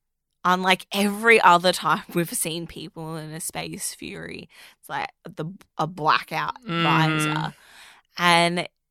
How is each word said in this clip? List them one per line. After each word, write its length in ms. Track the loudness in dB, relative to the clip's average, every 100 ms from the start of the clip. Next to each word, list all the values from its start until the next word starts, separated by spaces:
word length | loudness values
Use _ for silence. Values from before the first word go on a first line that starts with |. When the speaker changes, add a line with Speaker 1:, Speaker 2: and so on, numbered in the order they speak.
| _ _ _ _
Speaker 1:
Unlike 420 | 0 2 2 0 0
every 500 | -2 0 2 4 6
other 320 | 8 6 6
time 320 | 0 0 -2 -2
we've 180 | -4 -2
seen 340 | -4 -6 -8 -10
people 500 | -12 -16 -14 -12 -12
in 140 | -12
a 80 | -12
space 540 | -10 -10 -10 -10 -10
fury, 540 | -10 -12 -12 -12 -14 -18 -20 -20 _
it's 80 | -12
like 220 | -8 -8 _
the, 220 | -16 -10 -10 -12 _ -6
a 100 | -6
blackout 760 | -2 2 2 0 -8 -6 -8
Speaker 2:
Mm. 180 | -6 -2
Speaker 1:
visor. 720 | 2 2 2 0 0 -2 -6 -10 -20 -20 -20 -20 _ -2
And 520 | 2 4 4 0 -6 _ _